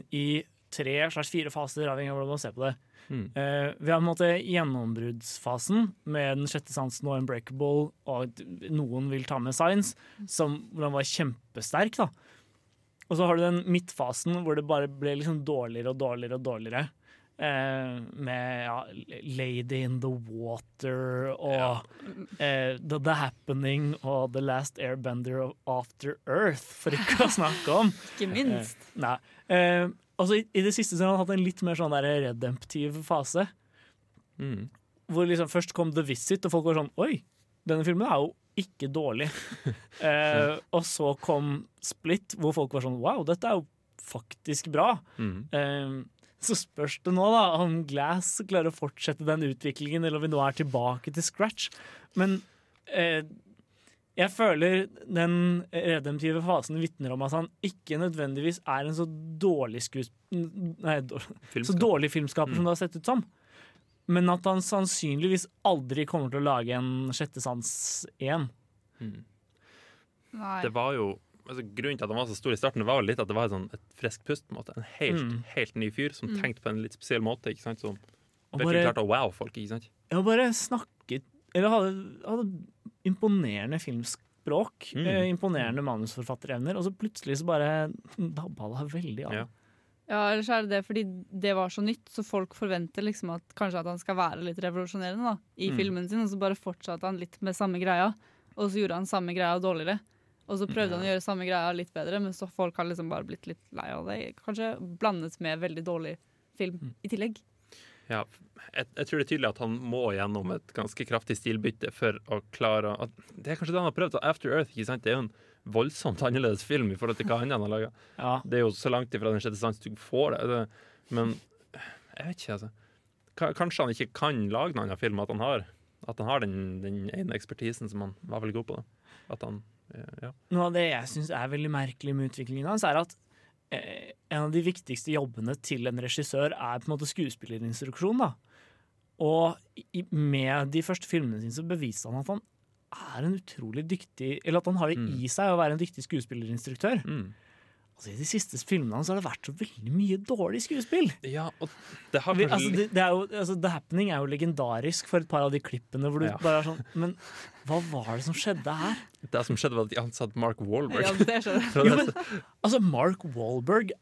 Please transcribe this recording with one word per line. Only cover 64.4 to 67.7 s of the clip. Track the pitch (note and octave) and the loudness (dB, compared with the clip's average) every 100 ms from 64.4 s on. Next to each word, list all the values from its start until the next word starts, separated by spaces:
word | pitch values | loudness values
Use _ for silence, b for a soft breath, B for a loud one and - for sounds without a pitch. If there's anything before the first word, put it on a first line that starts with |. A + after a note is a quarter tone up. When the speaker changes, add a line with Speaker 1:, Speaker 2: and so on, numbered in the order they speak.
| G3 | 2
Speaker 1:
han | F#3+ F#3 | 2 2
sannsynligvis | G3+ F#3+ - D#3 C#3+ F3+ F#3 - _ G#3 | 2 2 0 0 2 4 2 0 _ 2
aldri | E3+ B2+ C3+ D3 | 4 2 -2 0
kommer | E3 C3+ | 0 0
til | C#3 | 2
å | C#3+ | 4
lage | B2+ A#2 | 4 2
en | B2 B2+ B2+ C3 | 0 0 0 -2
Sjette | B2+ D3+ - B2+ | -2 -4 -4 -4
sans | B2 A#2+ | -4 -4